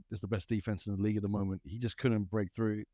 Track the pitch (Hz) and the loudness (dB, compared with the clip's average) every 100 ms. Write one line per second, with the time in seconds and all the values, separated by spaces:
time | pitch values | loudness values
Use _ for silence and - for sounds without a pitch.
0 | - 101 98 104 - 110 - 101 104 98 | -10 -8 -2 -2 0 0 0 -2 -2 2
1 | 104 107 101 101 98 95 - 110 120 - | 2 2 2 0 0 -2 -6 -4 -4 2
2 | 127 110 95 107 98 - 110 107 - | 2 2 2 -2 -2 0 0 0 -6